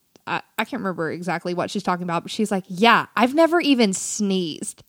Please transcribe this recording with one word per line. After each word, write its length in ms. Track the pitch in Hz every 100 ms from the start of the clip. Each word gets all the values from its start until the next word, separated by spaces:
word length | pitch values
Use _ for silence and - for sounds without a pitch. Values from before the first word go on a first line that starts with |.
| _ _ -
I, 140 | 170 - -
I 60 |
can't 160 | 226 262
remember 300 | 190 170 160
exactly 400 | 143 180 170 180
what 180 | 175 -
she's 120 | 208
talking 220 | 190 180
about, 180 | 175 170
but 80 | -
she's 180 | - 208
like, 140 | 196 -
"Yeah, 380 | 180 226 202 -
I've 200 | - 240
never 260 | 294 330 349
even 320 | 285 247 214
sneezed." 880 | 190 - - 202 190 170 - - -